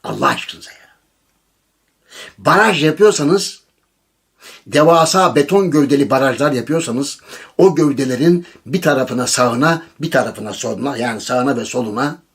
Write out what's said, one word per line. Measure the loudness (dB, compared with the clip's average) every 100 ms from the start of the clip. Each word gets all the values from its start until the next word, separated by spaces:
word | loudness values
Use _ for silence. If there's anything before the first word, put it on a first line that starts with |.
Allah | -10 -4 -2
aşkınıza | -2 -8 -16 -20
ya. | -20 _ _ _ _ _ _ _ _ _ _ _ _ _ -20 -20 -4
Baraj | 0 4 2 2
yapıyorsanız, | 0 4 4 4 0 0 -2 -12 _ _ _ _ _ _ _ _ -20 -20 -2
devasa | 2 4 4 4 2 2 2
beton | 2 2 2
gövdeli | 2 2 2 2
barajlar | 2 0 0 -2
yapıyorsanız, | -2 -2 -4 -4 -6 -6 -10 -20 -20 -10 2
o | 2 4
gövdelerin | 0 0 -4 2 2 2 -2 -20 -6
bir | -2
tarafına | 0 0 -2 -4 -4
sağına, | 0 0 2 0 0 -6 _
bir | -2
tarafına | -2 -2 -8 -12
soluna, | -8 -8 -6 -8 -4
yani | -6 -6
sağına | -4 -2 0 -2
ve | -4
soluna | -6 -6 -4 -6 -6 _